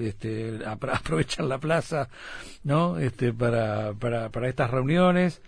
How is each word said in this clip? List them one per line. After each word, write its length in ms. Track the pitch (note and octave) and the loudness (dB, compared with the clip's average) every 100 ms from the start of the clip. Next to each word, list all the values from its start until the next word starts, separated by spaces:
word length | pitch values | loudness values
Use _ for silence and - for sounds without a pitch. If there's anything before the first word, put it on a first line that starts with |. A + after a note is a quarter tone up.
este, 580 | A2+ G#2 A2 A2 A2+ A2 - | -4 -4 -6 -4 -6 -6 -6
apro-, 280 | G#2+ B2+ | -6 -2
<laughs> 60 | - | -2
aprovechan 500 | - D#3+ - - D#3 | 0 0 0 -2 -2
la 80 | C3 | -2
plaza, 500 | D3+ E3 - D#3 C3 - - - - - | 2 0 0 -4 -4 -8 -16 -14 -14 -8
¿no? 340 | C#3 D3 F3 E3+ | 0 2 2 2
Este, 360 | C3+ - A#2+ | -2 0 0
para, 600 | A2+ A#2+ A#2 A2 G#2+ G#2+ | 2 2 2 0 0 -2
para, 360 | G2+ A#2+ A#2 A2+ | -2 -2 -2 -2
para 180 | A#2 B2+ | -2 -2
estas 240 | B2+ B2+ | 0 0
reuniones. 720 | B2+ C3+ E3+ F3+ F3+ F3+ - | 2 2 6 6 6 4 0